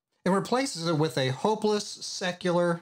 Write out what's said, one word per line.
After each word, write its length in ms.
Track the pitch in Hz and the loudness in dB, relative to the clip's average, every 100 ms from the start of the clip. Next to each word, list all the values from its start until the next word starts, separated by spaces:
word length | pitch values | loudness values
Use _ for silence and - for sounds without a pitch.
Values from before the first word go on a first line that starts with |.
| _ _ 180 | _ _ 0
and 80 | |
replaces 540 | 196 - 247 269 165 165 | 2 2 0 0 -2 0
it 100 | 151 | 2
with 180 | 156 151 | 2 0
a 140 | 131 | -2
hopeless, 560 | 131 208 214 214 208 - | 0 0 2 2 0 -2
secular, 960 | - - - 185 180 185 175 175 170 | -10 -10 -6 -6 -2 0 2 2 0